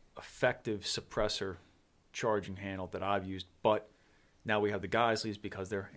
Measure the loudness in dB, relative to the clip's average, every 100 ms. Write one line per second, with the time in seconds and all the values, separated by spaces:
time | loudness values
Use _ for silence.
0 | -20 -18 -16 0 0 0 -4 -4 -2 -4
1 | -4 0 0 0 -4 -6 -12 _ _ _
2 | _ -4 0 0 0 -6 -6 -6 -6 -4
3 | 0 0 0 -6 -10 _ 4 4 0 _
4 | _ _ _ _ 0 2 4 0 0 4
5 | 4 4 0 -4 -6 -6 -4 -4 -4